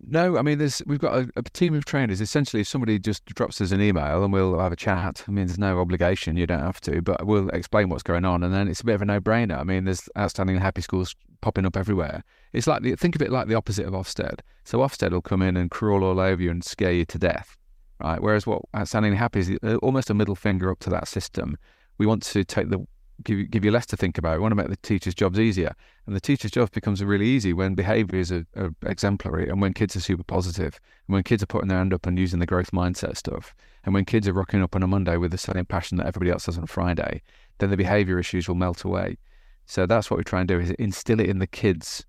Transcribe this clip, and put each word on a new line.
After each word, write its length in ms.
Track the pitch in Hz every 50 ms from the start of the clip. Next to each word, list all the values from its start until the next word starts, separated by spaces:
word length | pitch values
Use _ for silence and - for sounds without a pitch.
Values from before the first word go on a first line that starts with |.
| - -
no, 300 | 113 160 175 180 175 123
I 60 | 123
mean, 160 | 147 151 143
there's, 240 | 151 143 131 - -
we've 140 | - 143 143
got 160 | - - -
a, 140 | 127 127 120 -
a 60 | -
team 320 | - - - - 180 175 160
of 100 | 147 143
trainers. 380 | - - 143 135 117 95 92
Essentially, 400 | 110 104 - 147 143 - - 113
if 60 | 101 -
somebody 320 | - 139 123 113 110 104
just 260 | 95 110 104 - _
drops 340 | - - - 123 - - -
us 120 | 104 90
an 100 | 98 98
email 420 | 104 104 98 85 73 73 76 87 98
and 80 | 101
we'll 280 | 98 95 95 92 90 82
have 120 | 92 92
a 40 | 85
chat, 480 | - - 107 95 92 87 92 - - - -
I 40 |
mean, 160 | 101 101 95 90
there's 100 | 87 90
no 220 | 101 98 92 90
obligation, 580 | 90 87 90 85 87 87 95 - - - 78 87
you 80 | 87
don't 140 | 85 87 73
have 200 | 67 85 - -
to, 200 | - - 82 85
but 240 | 85 - 95 - -
we'll 240 | 101 107 104 95 95
explain 400 | - 85 85 - - 107 104 92
what's 140 | 85 - -
going 200 | - 87 87 90
on, 200 | 92 90 87 87
and 100 | 87 92
then 140 | 98 101 101
it's 140 | 82 -
a 40 | -
bit 80 | 113 110
of 80 | 98
a 40 | 104
no-brainer. 520 | 101 101 101 92 110 110 117 120 104 82 64
I 60 | 71
mean, 220 | 90 92 95 92
there's 220 | 95 92 87 - - -
Outstanding 420 | - 101 87 - - 95 92 95 92
Happy 260 | 92 95 - - 90
Schools 320 | - - 95 92 - - _ _ _ - -
popping 240 | - 113 - - 95
up 100 | 92 85
everywhere. 480 | 95 95 107 104 92 82 73 78 78 - _ _ _ _ _ -
It's 140 | 117 120 -
like 160 | 151 113 -
the, 120 | 127 - -
think 180 | - 175 165
of 60 | 156 147
it 80 | -
like 160 | 120 127 - -
the 80 | 113
opposite 320 | 113 - - 101 98 78 90
of 60 | 95
Ofsted. 480 | 92 92 - - - - - - - - _ _ _ -
So 140 | - - 117
Ofsted 300 | 131 139 - - - 92
will 140 | 87 90 85
come 180 | - 101 95
in 160 | 95 95 92 90
and 140 | 90 85
crawl 320 | - - 113 107 101 98 95
all 160 | 95 92 92
over 200 | 92 92 95 87
you 120 | 90 87
and 120 | 85 87 85
scare 280 | - - - 101 92
you 140 | 87 87 82
to 120 | - - 90
death, 400 | 95 87 80 - - - - _ _ _ - - - - - -
right? 220 | - 76 82 85
Whereas 240 | 87 104 107 107 104
what 160 | 110 104 - - - -
Outstanding 400 | 104 101 - - 113 107 107 101
Happy 240 | 98 120 110 - 104
is, 180 | 92 87 98 - -
uh, 140 | 107 110 110
almost 340 | - 131 131 135 123 -
a 20 | 107
middle 220 | 104 107 101 101
finger 340 | - - 107 98 92 92 92
up 100 | 92 -
to 100 | - -
that 160 | 90 87 82 -
system. 500 | - 95 - - - - - - - - - _ _ _ _ _ _ -
We 80 | 104
want 160 | 107 113 104 -
to 200 | - - 104 95
take 260 | - - - 95 90
the, 160 | 98 92 - - - _ - - - - 120
give 160 | - 107 98
you, 80 | 101 -
give 180 | - 110 98
you 60 | 104
less 160 | 107 120 120 -
to 100 | - -
think 220 | - 90 78 -
about. 180 | 82 82 80 80
We 40 |
want 100 | 98 110
to 40 | 110
make 140 | 101 90 -
the 80 | 95 -
teachers' 380 | - - 107 92 - 95 90
jobs 240 | - 107 95 90 104
easier. 340 | 113 113 98 92 85 73 - - - _ _ _ -
And 100 | - 101
the 60 | 98
teachers' 300 | - - 143 135 - 107
job 200 | - 123 120 101
becomes 320 | - 113 - 113 101 95 101
really 240 | 101 101 98 101 113
easy 240 | 131 135 104 95
when 240 | 85 82 95 95 95
behaviours 560 | 90 98 92 110 110 110 90 90 92 92 85
are, 140 | 92 87 82 - -
are 180 | 98 98 85 78 - -
exemplary 640 | - - - - 101 101 92 - - - 85 87 -
and 120 | - 98
when 120 | 98 95 90
kids 220 | - 110 92 -
are 40 | 95
super 240 | 85 - 95 85 90
positive 560 | - 92 90 90 92 85 98 82 76 - - _ _ _ _ _ -
and 60 | 98
when 100 | 98 92
kids 200 | - 120 104 107
are 40 | -
putting 200 | - 110 - 95
their 120 | 95 92
hand 140 | 92 95 95
up 120 | 87 -
and 120 | 92 90 90
using 220 | 92 90 90 87
the 60 | 87
growth 260 | 85 92 90 90 -
mindset 460 | - 90 87 90 90 - - - - -
stuff 360 | - - - - - - - _ _ - - _ -
and 100 | - 95
when 120 | 98 95
kids 220 | - - 113 104 101
are 60 | 90
rocking 280 | 95 92 - - 101
up 140 | 92 90 -
on 80 | 101 95
a 40 | 92
Monday 300 | 98 101 95 87 85 85
with 140 | 87 87
the 60 | 82 95
same 280 | - - 95 92 90
passion 320 | - - 90 - - - 87
that 100 | 85 -
everybody 240 | 90 98 90 87
else 140 | 87 85 -
has 120 | - 85 87
on 60 | 85
a 40 | 80
Friday, 540 | - - 90 87 87 85 - - - - - _ - - - - _ -
then 120 | 104 98
the 80 | 101 92
behaviour 400 | 95 87 101 104 101 92 92 90
issues 280 | 87 - - 90 85 -
will 80 | 92
melt 280 | 87 92 90 87 - -
away. 320 | 95 92 92 92 92 - - - _ - - - - - _ _
So 200 | - - - 92
that's 240 | 87 113 117 104 -
what 80 | 110 87
we 60 | 82
try 160 | - - 92
and 80 | 92 90
do, 140 | 92 87
is 80 | 87 87
instill 480 | 95 - 123 104 92 - - - 120 110
it 80 | 107 87
in 120 | 101 92
the 80 | 92 90
kids, 580 | - - - 107 92 82 - - - - -